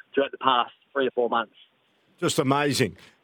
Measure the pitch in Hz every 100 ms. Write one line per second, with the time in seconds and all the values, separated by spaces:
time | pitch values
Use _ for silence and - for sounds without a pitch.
0 | - - 135 - 131 123 113 - _ 139
1 | 131 - 120 120 110 _ _ _ _ _
2 | _ _ 170 - 131 143 147 127 107 -
3 | - _